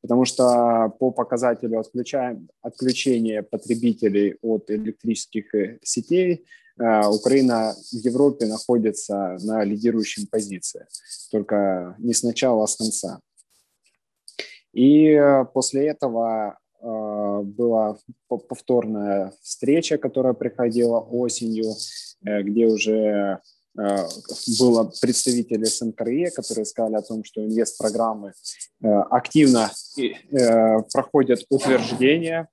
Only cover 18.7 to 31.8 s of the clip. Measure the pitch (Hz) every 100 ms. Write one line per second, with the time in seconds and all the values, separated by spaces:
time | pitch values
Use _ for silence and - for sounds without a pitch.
18.7 | 123 110 107 101 98 95 - - - 127
19.7 | 156 165 151 139 - 131 120 123 101 120
20.7 | 117 120 117 110 117 123 - 117 110 110
21.7 | 107 - - - - 98 104 98 107 113
22.7 | 107 107 110 107 104 98 92 _ _ _
23.7 | - 101 101 87 - - - - 113 123
24.7 | 117 110 - 117 120 - 120 113 110 110
25.7 | - 117 107 113 131 175 165 - - 107
26.7 | - 113 107 104 110 104 - 107 110 113
27.7 | - 110 110 113 107 101 - - - -
28.7 | _ 110 104 - 123 - 151 143 123 107
29.7 | - - - 123 - _ 139 120 113 113
30.7 | 110 110 - 127 147 127 120 - 135 135
31.7 | 131